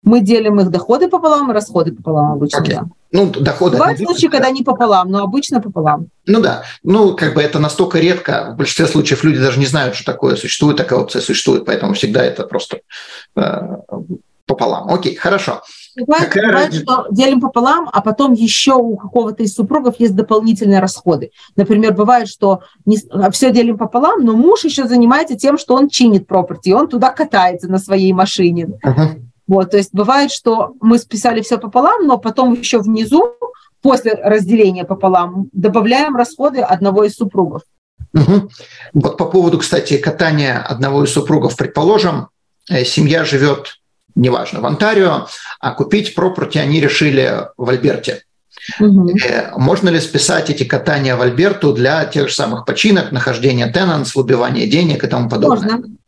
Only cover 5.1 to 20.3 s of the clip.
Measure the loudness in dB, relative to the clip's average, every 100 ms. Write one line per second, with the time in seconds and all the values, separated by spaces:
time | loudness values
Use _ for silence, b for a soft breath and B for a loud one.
5.1 | -2 -2 -4 -2 -4 -4 -4 -2 -2 -6
6.1 | _ 0 2 2 -4 B B 0 4 4
7.1 | 2 -2 0 0 0 -2 0 0 2 2
8.1 | 0 -2 -4 -6 -6 -4 0 0 2 0
9.1 | 0 2 2 0 0 0 0 -2 -6 -8
10.1 | -4 -2 -2 -4 0 0 2 0 -2 -2
11.1 | -6 -4 -2 0 0 0 -4 -2 -2 -2
12.1 | 0 -2 -4 -8 -8 -8 -14 _ B B
13.1 | B B -4 -4 -4 -8 -12 -12 -14 -12
14.1 | -14 _ _ -6 -2 -2 -4 -4 -2 -2
15.1 | -4 -2 -2 -2 -8 B B B -10 0
16.1 | 0 0 0 0 0 0 -4 -2 -4 -2
17.1 | 0 2 2 0 0 0 0 -2 -4 -2
18.1 | 0 2 2 0 0 2 2 2 -4 -2
19.1 | -2 -2 -4 -4 -2 -2 0 -2 0 0
20.1 | 0 0